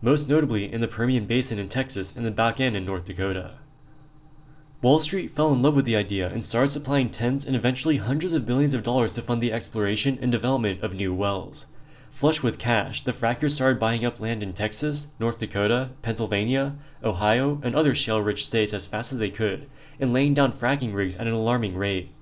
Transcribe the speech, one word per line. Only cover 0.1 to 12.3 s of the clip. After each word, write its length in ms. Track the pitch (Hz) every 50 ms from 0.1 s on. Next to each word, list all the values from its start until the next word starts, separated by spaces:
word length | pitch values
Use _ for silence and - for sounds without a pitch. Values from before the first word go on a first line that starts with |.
| 139 147 147 135
notably 420 | 143 156 156 143 120 104 101 98
in 100 | - 113
the 60 | 117 110
Permian 380 | - - 113 123 131 123 107
Basin 340 | 95 117 123 123 - 120 101
in 80 | 101 95
Texas 480 | - 127 131 131 - 101 95 90 -
and 100 | - 117
the 60 | 113
Bakken 440 | 107 113 113 117 113 - 135 131 110
in 100 | 101 92
North 200 | 92 98 90 87
Dakota. 500 | 92 95 90 95 98 95 95 87 87 - - - - - - - - - - - - - - - - - - - - - - - - - -
Wall 180 | - 123 139 160
Street 300 | 156 - - 196 170 -
fell 240 | - - 151 156 143
in 80 | 123
love 140 | 120 143 151
with 100 | 139 135
the 100 | 123 113
idea 320 | 107 104 95 101 95 92 90
and 160 | 90 113 113
started 260 | - - 117 131 143
supplying 400 | 143 156 139 131 143 143 131 113
tens 360 | - - 120 120 131 139 139
and 100 | - 135
eventually 420 | 123 104 123 127 131 - 160 156 131
hundreds 360 | 95 107 135 147 156 185 165
of 140 | 156 117 104
billions 260 | 123 131 143 147 143
of 80 | 123
dollars 320 | 107 113 123 131 120 110 -
to 80 | -
fund 180 | - - 120 117
the 140 | 113 120 107
exploration 640 | 117 - - - 113 104 101 104 110 - 139 135 -
and 100 | - 123
development 500 | 120 113 101 123 135 131 113 104 95 92
of 140 | - 107 92
new 180 | 95 101 95 92
wells. 540 | 90 101 101 101 95 85 - - - - - - - - - - - - -
Flush 320 | - - - 147